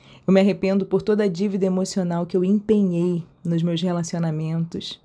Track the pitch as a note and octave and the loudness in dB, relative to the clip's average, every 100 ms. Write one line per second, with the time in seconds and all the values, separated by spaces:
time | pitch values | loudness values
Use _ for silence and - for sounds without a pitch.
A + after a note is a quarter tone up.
0 | - - - F#3+ G3 F3 F#3+ G3 F#3 F#3+ | -20 -6 2 4 4 2 0 0 0 0
1 | G3 G#3 G#3 E3+ G#3 F#3+ F#3 F#3 F#3 G3+ | 2 0 0 0 -2 0 0 0 -2 -2
2 | F3 E3+ E3+ F#3 F#3 G#3 G#3 G#3 F#3+ E3+ | -2 -2 -2 0 2 2 2 2 2 0
3 | F3 F3 - _ E3+ E3+ E3+ E3 F3+ F3 | 0 -2 -6 _ -4 0 0 -2 -2 -4
4 | E3 E3+ E3 D#3 D#3+ E3 E3 G3 - - | -4 -4 -4 -4 -4 -4 -4 -6 -12 -14